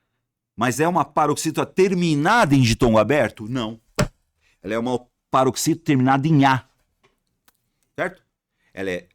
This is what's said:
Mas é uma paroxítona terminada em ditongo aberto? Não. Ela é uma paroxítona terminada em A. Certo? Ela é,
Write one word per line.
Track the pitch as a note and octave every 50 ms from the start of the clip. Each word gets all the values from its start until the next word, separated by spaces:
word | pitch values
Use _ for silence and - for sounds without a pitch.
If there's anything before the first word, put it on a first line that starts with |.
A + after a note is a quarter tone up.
| _ _ _ _ _ _ _ _ _ _ _
Mas | - A2+ B2+ A#2+ C3+
é | D#3
uma | E3+ F3+ E3+ C#3+
paroxítona | - - E3 D#3 D3 D3 - - D#3+ D3 - C3+
terminada | - - - F#3 G3+ F#3+ F3+ F3 E3+ D#3 C#3+ D3 F3 A3 A#3+ A3 D3 C#3+
em | C#3
ditongo | B2+ A2+ A2+ - C#3 A#2+ A2
aberto? | A2 G#2+ G#2+ C#3+ D3+ A#2+ G#2 - - G#2+
Não. | G#2+ B2+ C3 A#2 A2 A#2 A2+ _ _ _ - - - _ _ _ _ _ _ _ _ _ _
Ela | - F#2 A2
é | A#2
uma | A#2 B2+ B2+ A#2+ - _ _ _ _ _
paroxítona | - C3 C3 C3 - - - D#3 E3 D#3+ -
terminada | - D3 C3 B2+ C3+ C3+ C#3 C3+
em | D#3+ D#3+ C#3+ C#3
A. | C3+ C3 B2 - _ _ _ _ _ _ _ _ _ _ _ _ _ _ _ _ _ _ _ _ _ _ _ _ _ _
Certo? | - E3 F#3 F#3 _ _ _ _ _ _ _ _ _ _ _ -
Ela | - G2 G2
é, | F2+ - - _